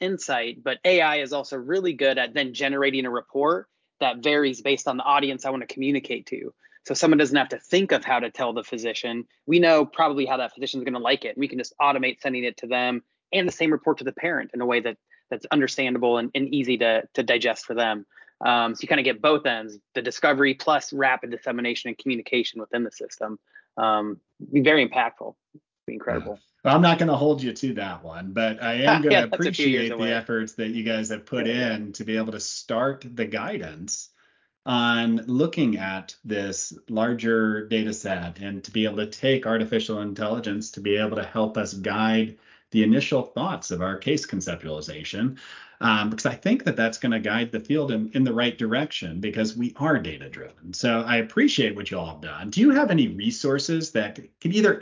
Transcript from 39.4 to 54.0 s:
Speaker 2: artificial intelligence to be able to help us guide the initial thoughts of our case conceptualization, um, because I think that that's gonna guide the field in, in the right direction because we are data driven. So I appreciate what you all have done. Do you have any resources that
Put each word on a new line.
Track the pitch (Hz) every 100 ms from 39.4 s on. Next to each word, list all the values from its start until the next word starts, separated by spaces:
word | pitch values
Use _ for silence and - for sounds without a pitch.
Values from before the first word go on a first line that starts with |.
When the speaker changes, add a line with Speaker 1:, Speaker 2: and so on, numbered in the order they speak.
| 113
Speaker 2:
artificial | 113 110 113 110 107
intelligence | 104 101 107 117 113 101 107
to | -
be | 101 104
able | 107 110
to |
help | 95 113 110 113
us | 101
guide | 98 98 101 110 110 110 - _ _ _
the | 113
initial | 107 123 139 135
thoughts | 120 - 180 160 -
of | 90
our | 92 95
case | - 151
conceptualization, | - 98 92 82 80 76 - 76 78 98 123 131 - - - -
um, | 117 107 104
because | 110
I | 135 123
think | 190 262
that | - 123
that's | 113 110
gonna | 127 113
guide | 104 110 117
the | 110
field | 107 151 135
in, | 110 110
in | 135
the | 131
right | 113 120 120
direction | 113 120 151 - 92 82
because | 107 110 110 113
we | 120
are | - 151 135
data | 82 73 -
driven. | - - - 87
So | 90 123 117
I | 113 117
appreciate | 113 - 285 - 113
what | 101 101
you | 92
all | 82
have | 78
done. | 78 73 101
Do | 175
you | 269
have | 269 269
any | 170 117
resources | 98 107 120 139 139 139 165 160
that | 117